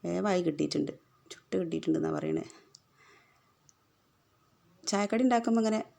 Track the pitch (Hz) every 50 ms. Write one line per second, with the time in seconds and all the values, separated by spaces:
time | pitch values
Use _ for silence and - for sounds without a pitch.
0 | _ 175 170 180 190 208 196 180 175 170 151 147 151 151 - 143 147 - - -
1 | _ _ _ _ _ _ - - _ _ - - 185 165 165 160 156 - 80 80
2 | 78 80 156 151 151 78 78 80 82 - - - - _ _ - _ _ _ _
3 | - - - - _ _ _ _ _ _ _ _ _ _ - _ _ _ _ _
4 | _ _ _ _ _ _ _ _ _ _ _ _ _ _ _ _ - - - 196
5 | 202 202 220 226 262 262 247 233 233 233 226 226 220 220 214 214 - - _